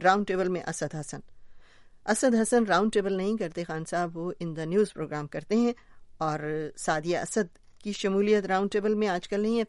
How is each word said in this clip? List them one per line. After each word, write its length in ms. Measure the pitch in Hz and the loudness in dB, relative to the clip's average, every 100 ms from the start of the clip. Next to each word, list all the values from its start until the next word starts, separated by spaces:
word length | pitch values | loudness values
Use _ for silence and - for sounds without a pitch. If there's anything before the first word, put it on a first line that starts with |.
راؤنڈ 240 | 180 202 202 | 4 6 2
ٹیبل 220 | 185 185 | 0 0
میں 140 | 180 - | -2 -4
اسد 280 | - 147 | -6 -6
حسن۔ 240 | 156 - 143 - - - - - - - - | -6 -8 -12 -14 -20 -18 -18 -20 -20 -20 -10
اسد 300 | - 220 269 | -2 2 4
حسن 300 | 226 220 240 | 4 4 4
راؤنڈ 280 | 214 175 214 | 4 4 4
ٹیبل 200 | 208 196 | 2 0
نہیں 240 | 190 196 220 | 0 0 -2
کرتے 280 | 175 175 | -4 -6
خان 200 | 170 160 | -6 -6
صاحب، 320 | 160 170 175 165 | -4 -2 -2 -4
وہ 160 | 175 - | -8 -6
ان 160 | 170 160 | -8 -6
دا 80 | |
نیوز 280 | 160 196 208 | 0 2 2
پروگرام 320 | - 156 147 147 | -2 -8 -6 -6
کرتے 300 | 156 156 220 | -8 0 2
ہیں 160 | 240 240 - - - - | 2 -2 -12 -20 -16 -6
اور 520 | 156 151 151 156 151 - | -4 -2 -4 -6 -6 -6
سعدیہ 420 | - 156 165 170 | -2 -2 0 -2
اسد 640 | 180 220 185 - - - | 0 -2 -2 -6 -20 -12
کی 120 | 208 | -8
شمولیت 540 | 202 202 196 208 208 185 | -2 0 2 4 2 2
راؤنڈ 260 | 190 196 | 0 2
ٹیبل 220 | 208 214 | 0 0
میں 140 | 214 208 | 0 0
آج 200 | 180 - | -2 -2
کل 120 | 202 | -2
نہیں 180 | 214 | 0
ہے، 60 | 233 | 0